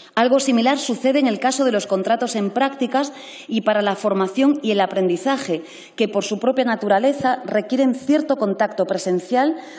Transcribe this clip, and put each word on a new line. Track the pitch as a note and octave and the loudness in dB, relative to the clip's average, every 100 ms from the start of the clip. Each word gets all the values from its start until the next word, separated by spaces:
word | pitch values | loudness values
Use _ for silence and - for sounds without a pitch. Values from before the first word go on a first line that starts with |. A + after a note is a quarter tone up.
| - | -6
Algo | A3 B3 C4+ | 0 2 2
similar | C4+ A#3 A#3+ C#4+ | 4 2 2 0
sucede | - G#3+ C4 C#4 | -2 0 0 2
en | C4 | 2
el | G3+ | 0
caso | B3+ C4 | 0 0
de | B3+ | 2
los | G#3 - | 0 0
contratos | F#3+ F#3+ A#3 A#3+ | -2 0 0 -2
en | A3 G3+ | -2 -2
prácticas | A#3 C4+ C#4 A#3+ C4 C#4+ - - - - | 0 0 -2 -2 0 -2 -8 -18 -18 -6
y | A3 | -2
para | G#3 G#3+ | 0 2
la | G3+ | 0
formación | F#3+ G#3 G3 F#3+ C4+ C#4 C#4+ | 0 0 0 0 2 2 2
y | G#3+ | 0
el | G3+ | 0
aprendizaje, | F#3 F#3+ F#3 E3+ C4+ C4+ A3+ D#3+ - - - | 0 0 0 0 0 -2 -2 -6 -8 -18 -10
que | - G#3+ | -4 -2
por | G3+ | -2
su | G3 G#3 | -2 -2
propia | B3 C4 | 0 2
naturaleza | A#3+ G#3+ G3+ G3 C4+ C#4+ B3+ B3+ | 0 0 2 2 2 2 0 -2
requieren | - G#3+ G#3 B3+ C4+ | -2 -2 0 2 2
cierto | - - D4+ D4+ | 0 2 2 2
contacto | C4 G3+ F#3+ G#3 - | 0 0 0 0 0
presencial | F3+ F#3 F#3 F3+ - B3 C#4+ D#4+ - | -2 -2 -2 -2 0 0 2 -2 -8